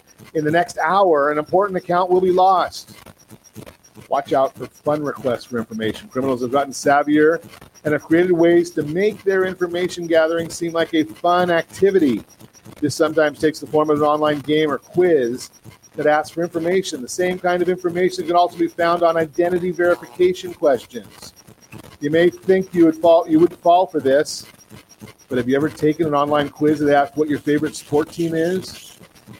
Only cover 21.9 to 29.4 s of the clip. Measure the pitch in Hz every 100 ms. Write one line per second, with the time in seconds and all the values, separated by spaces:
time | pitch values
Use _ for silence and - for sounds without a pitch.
21.9 | - 147 160 175 170 185 190 185 175 165
22.9 | 160 170 165 175 156 175 - 170 175 185
23.9 | 156 131 139 156 - - - - 107 _
24.9 | - 107 - - 127 120 135 151 - 151
25.9 | 151 156 143 147 147 143 - 151 147 147
26.9 | 143 143 147 156 135 147 147 151 - -
27.9 | 147 156 - 165 165 165 185 - - -
28.9 | - - _ - -